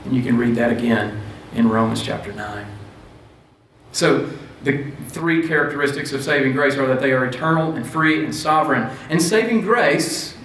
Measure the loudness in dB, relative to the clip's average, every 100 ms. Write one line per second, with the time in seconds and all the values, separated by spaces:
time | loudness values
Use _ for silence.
0 | 0 -2 2 2 2 2 2 0 0 0
1 | 0 -6 -10 -14 -10 2 2 4 2 0
2 | -4 -6 -8 -10 -10 -10 -12 -14 -18 -20
3 | -20 -20 -20 -20 _ _ _ _ -10 0
4 | 2 2 -2 -10 -16 -6 -2 -2 -4 -10
5 | -12 -4 0 0 2 0 0 0 -2 -2
6 | -4 -4 0 2 2 2 2 2 0 2
7 | 2 2 0 -2 2 2 2 -2 -4 0
8 | 2 2 -2 -4 2 2 4 0 0 -8
9 | -2 2 4 4 4 2 2 4 4 4
10 | 0 -4 -8 -12